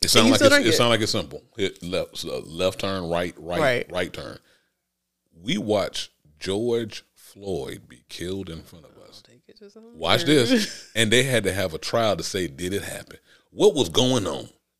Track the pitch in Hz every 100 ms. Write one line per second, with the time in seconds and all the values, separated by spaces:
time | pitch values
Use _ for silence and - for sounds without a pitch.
0 | - - 233 135 277 285 117 - 120 113
1 | 110 87 71 - _ - 98 - 87 90
2 | 82 - 82 64 53 82 92 - 98 95
3 | 85 85 90 - 78 87 143 123 - 90
4 | 90 - 139 - _ _ _ _ _ _
5 | _ _ _ 82 98 202 110 101 85 -
6 | - _ _ - 92 101 120 117 107 -
7 | _ _ - 98 101 85 - 87 - -
8 | _ - 85 98 85 80 76 82 67 -
9 | - - _ 117 _ - 202 - - 80
10 | 80 107 131 151 117 247 202 - - 110
11 | 110 120 135 120 98 95 95 78 - 117
12 | 113 85 - 98 90 69 90 98 87 98
13 | - - _ _ _ 98 143 139 117 -
14 | 127 127 92 67 - _ _